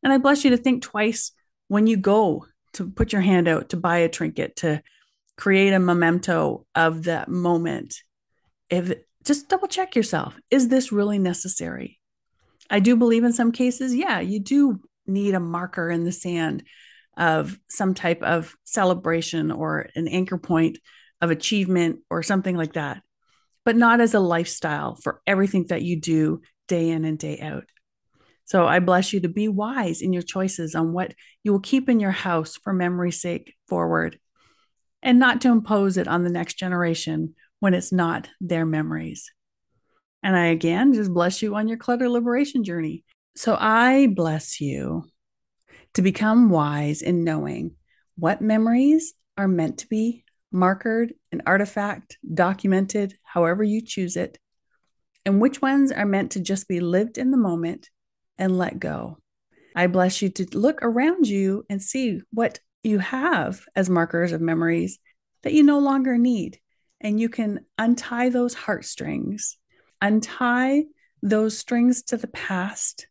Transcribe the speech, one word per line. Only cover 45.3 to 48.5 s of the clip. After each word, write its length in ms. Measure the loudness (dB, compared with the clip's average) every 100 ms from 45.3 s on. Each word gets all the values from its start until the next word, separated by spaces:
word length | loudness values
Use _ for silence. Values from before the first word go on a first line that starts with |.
| _ _ _ _ -20 _ 0
to 60 |
become 480 | 0 2 2 6 6
wise 520 | 6 2 -2 -2 -4
in 220 | -2 0
knowing 480 | 0 -2 -4 -6 -8 -12 _ _ _ -4
what 260 | -2 -2
memories 720 | 0